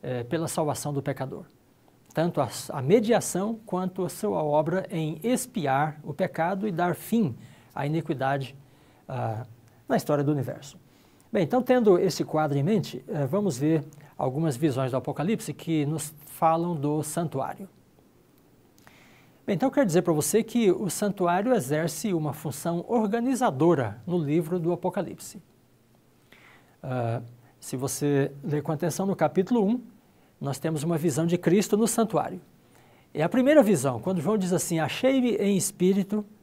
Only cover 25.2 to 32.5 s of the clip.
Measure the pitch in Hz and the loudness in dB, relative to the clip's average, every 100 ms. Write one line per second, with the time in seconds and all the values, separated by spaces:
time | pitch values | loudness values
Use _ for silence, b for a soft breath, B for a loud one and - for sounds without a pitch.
25.2 | - 208 - _ _ _ _ _ _ _ | -16 -18 -20 _ _ _ _ _ _ _
26.2 | b b b b b b - 127 117 113 | b b b b b b -8 -4 -2 -4
27.2 | 117 - b b - 131 131 - 147 139 | -8 -20 b b -10 -6 -4 -2 2 2
28.2 | 139 - - 147 143 151 175 - 196 196 | 2 -2 -4 -4 -2 -2 -2 -2 -2 2
29.2 | 151 - 185 240 196 247 - - b b | 2 2 2 2 2 0 -4 -20 b b
30.2 | b b 139 131 160 156 156 165 165 151 | b b -6 -4 -4 -2 -2 0 0 0
31.2 | 170 175 175 190 202 208 220 - 226 160 | 0 2 4 4 4 2 2 2 0 0
32.2 | - 185 - | -2 -8 -16